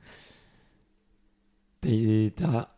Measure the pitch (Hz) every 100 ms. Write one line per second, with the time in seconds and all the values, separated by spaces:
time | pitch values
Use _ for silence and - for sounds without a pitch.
0 | - - - - _ _ _ _ _ _
1 | _ _ _ _ _ _ _ - - 113
2 | 110 110 107 - 165 117 -